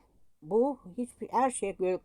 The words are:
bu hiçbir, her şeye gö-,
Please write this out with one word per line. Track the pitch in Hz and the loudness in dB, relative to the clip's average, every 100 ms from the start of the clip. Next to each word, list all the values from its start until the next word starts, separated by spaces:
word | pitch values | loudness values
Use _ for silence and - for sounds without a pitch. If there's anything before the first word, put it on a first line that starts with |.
| _ _ - _ | _ _ -20 _
bu | 156 214 269 262 180 175 | -2 2 2 0 -8 -8
hiçbir, | 240 - 220 | -8 -10 -4
her | 214 262 | 0 2
şeye | 247 196 | 0 -4
gö-, | 185 185 180 | -2 0 0